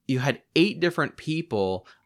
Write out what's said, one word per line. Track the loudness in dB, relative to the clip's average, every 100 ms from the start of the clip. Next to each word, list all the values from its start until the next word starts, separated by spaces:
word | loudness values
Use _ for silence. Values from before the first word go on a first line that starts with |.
| -4
you | 0
had | 0 -2 -2 2
eight | 2 2
different | -2 0 -4 -4
people | -6 -6 -2 0 0 -2 -8 -20